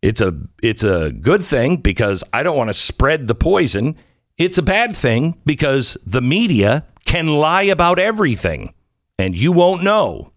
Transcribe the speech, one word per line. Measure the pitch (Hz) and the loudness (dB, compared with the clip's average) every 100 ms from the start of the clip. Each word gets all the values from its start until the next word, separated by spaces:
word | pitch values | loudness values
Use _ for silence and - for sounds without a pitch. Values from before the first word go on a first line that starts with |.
It's | - 110 | 0 0
a, | 101 76 - _ | -2 -2 -12 _
it's | 117 110 | -2 0
a | 107 90 78 | 0 0 -2
good | 57 90 196 | -2 0 0
thing | 175 135 123 175 | 0 0 0 0
because | 113 92 107 98 - | 0 0 0 -2 -4
I | 117 | -4
don't | 156 151 | -2 0
want | 113 | -2
to | |
spread | 101 - - 139 156 120 | 0 -2 0 0 0 -2
the | 113 | 0
poison. | 156 190 151 98 127 160 _ _ _ _ | 2 2 2 0 -2 -6 _ _ _ _
It's | 175 185 | -2 0
a | |
bad | 160 196 233 208 | 0 0 0 0
thing | 131 113 156 165 - | 0 2 0 -2 -4
because | 147 147 135 120 - - | -2 0 0 -2 -6 -4
the | 127 | -2
media | 123 170 233 127 101 135 - _ - | 0 0 2 2 2 2 -4 _ -4
can | 175 160 | -2 0
lie | 147 151 180 | 0 2 2
about | 196 180 170 180 | 0 2 2 2
everything, | 196 220 180 110 90 73 52 _ _ _ _ - | 0 0 0 0 -4 -6 -12 _ _ _ _ -4
and | 95 87 | -4 0
you | 139 | 2
won't | 175 175 185 | 4 2 2
know. | 190 214 135 82 - | 0 2 0 -4 -16